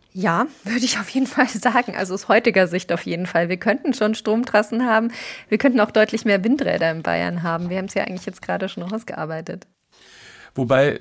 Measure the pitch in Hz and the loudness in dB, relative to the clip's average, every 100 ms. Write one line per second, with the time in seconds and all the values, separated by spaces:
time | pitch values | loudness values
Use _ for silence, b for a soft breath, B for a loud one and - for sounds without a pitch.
0 | _ 185 185 170 285 - 196 233 233 208 | _ -4 0 0 0 -6 -6 -2 -2 -2
1 | 208 262 262 - 254 208 247 240 247 - | -4 -2 0 2 0 2 0 2 0 -4
2 | 185 190 - 214 233 190 185 175 - 170 | -4 -4 2 4 4 4 2 0 -2 -4
3 | - 170 180 165 170 180 - 233 339 240 | -4 -6 -2 0 0 -2 0 0 0 0
4 | 214 220 - 226 254 208 220 226 254 220 | 0 0 0 0 2 2 2 0 2 2
5 | 233 B B B B 214 277 240 208 - | 2 B B B B 2 4 4 4 4
6 | 214 220 220 196 196 277 175 170 165 160 | 2 2 2 2 4 2 2 0 0 -2
7 | 156 - - 175 170 165 175 185 190 - | -2 -2 -2 -2 -2 -4 -4 -6 -4 -4
8 | - 180 - 185 - 180 190 - 175 220 | -4 -6 -10 -10 -6 -4 -4 -8 -8 -8
9 | 226 - 156 160 165 175 - _ _ B | -8 -10 -8 -8 -10 -14 -16 _ _ B
10 | B B B B B - 123 131 143 - | B B B B B -4 2 4 4 2